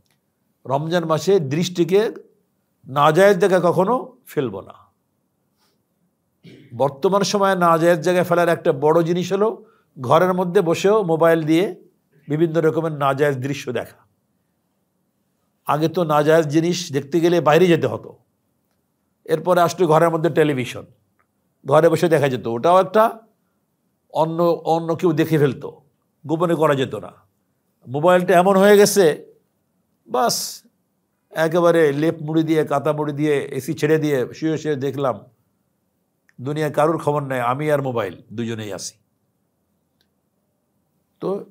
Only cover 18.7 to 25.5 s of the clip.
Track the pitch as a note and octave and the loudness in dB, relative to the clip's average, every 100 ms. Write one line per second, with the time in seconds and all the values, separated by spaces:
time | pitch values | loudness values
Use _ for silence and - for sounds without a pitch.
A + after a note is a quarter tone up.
18.7 | _ _ _ _ _ - D#3+ E3+ F3 E3+ | _ _ _ _ _ -6 -4 0 2 2
19.7 | - F3+ D#3 E3 E3 D#3+ D3+ D#3 C3 A#2+ | 2 2 4 4 2 0 2 0 0 -6
20.7 | G2+ - _ _ _ _ _ _ _ - | -10 -18 _ _ _ _ _ _ _ 0
21.7 | D3+ E3 E3 F3 D#3 C#3 B2+ A2+ A#2 D3+ | 4 4 2 2 2 0 -2 -6 -2 2
22.7 | F#3 F#3 G3+ A3 - _ _ _ _ _ | 2 2 2 0 -2 _ _ _ _ _
23.7 | _ _ _ _ D3 D#3+ E3 E3+ E3 - | _ _ _ _ -4 -4 0 0 0 -2
24.7 | E3 E3 D#3+ F3+ D3+ D#3+ D#3 C#3 | -4 -4 -2 0 0 0 0 0